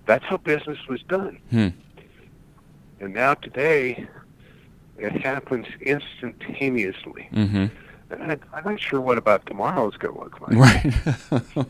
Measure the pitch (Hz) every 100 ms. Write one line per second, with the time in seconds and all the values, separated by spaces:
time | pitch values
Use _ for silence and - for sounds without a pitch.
0 | - 123 - 185 165 151 151 143 - 123
1 | - 185 196 - - 117 101 87 - -
2 | - - - - - - - - - -
3 | 98 101 131 143 - 123 147 151 127 117
4 | - - - - - - - - - -
5 | 107 107 135 139 - 127 104 - 135 143
6 | - - 120 - - - 135 123 95 -
7 | - - - 107 101 104 98 - - -
8 | - - - 147 - 151 175 208 - 139
9 | 131 117 107 98 - 101 113 170 107 -
10 | - - - - - 113 131 101 151 117
11 | - 117 - 131 - -